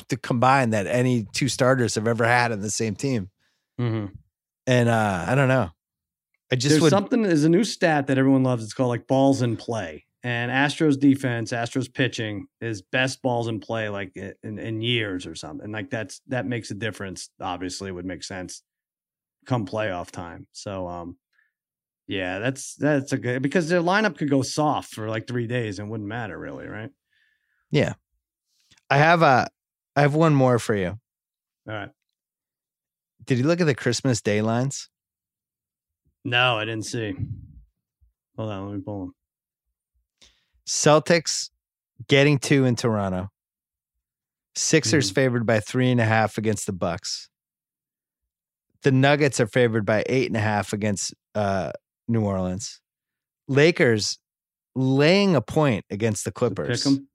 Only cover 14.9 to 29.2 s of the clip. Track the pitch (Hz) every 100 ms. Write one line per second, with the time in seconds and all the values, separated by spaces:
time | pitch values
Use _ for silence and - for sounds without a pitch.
14.9 | 120 104 90 87 80 78 76 104 107 101
15.9 | 117 110 - - 127 117 120 - 104 110
16.9 | - 101 87 - - 92 90 92 90 98
17.9 | 90 90 87 - 95 87 - _ _ _
18.9 | _ _ _ _ _ - 123 98 107 107
19.9 | 87 87 - 85 82 - - - 98 90
20.9 | 87 85 90 _ _ _ _ _ _ _
21.9 | _ - 101 90 98 120 131 - - 139
22.9 | 147 135 135 117 123 139 185 160 175 170
23.9 | 196 208 151 151 135 123 - 151 120 -
24.9 | - 110 110 110 123 117 123 110 95 104
25.9 | 110 101 117 110 82 82 69 - 101 110
26.9 | - _ _ _ _ _ _ _ 147 92
27.9 | - _ _ _ _ _ _ _ _ -
28.9 | 139 156 170